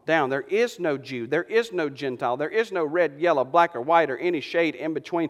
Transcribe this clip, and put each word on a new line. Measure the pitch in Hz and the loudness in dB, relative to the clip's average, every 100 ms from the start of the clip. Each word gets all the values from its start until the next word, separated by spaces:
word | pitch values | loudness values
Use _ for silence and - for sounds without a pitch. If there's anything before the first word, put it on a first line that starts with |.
| - | 0
down. | 160 131 | 2 2
There | 139 131 | -2 0
is | 202 240 208 | 0 0 -2
no | 170 135 | -4 -4
Jew, | 120 127 113 | -6 -8 -2
there | 156 | -2
is | 175 220 226 | 0 0 0
no | 180 151 | -2 -4
Gentile, | 131 139 123 127 131 | -4 -6 -2 -2 -2
there | 151 | -2
is | 214 220 | -2 -2
no | 185 151 | -2 0
red, | 170 160 143 | 2 0 2
yellow, | 170 147 | 2 2
black, | 127 170 170 120 | 4 4 4 2
or | |
white, | 135 165 151 | 2 4 4
or | 127 | 0
any | 175 160 | -2 -2
shade | - 170 165 - | -2 0 0 0
in | 156 | -6
between, | 156 147 170 | -6 -4 -4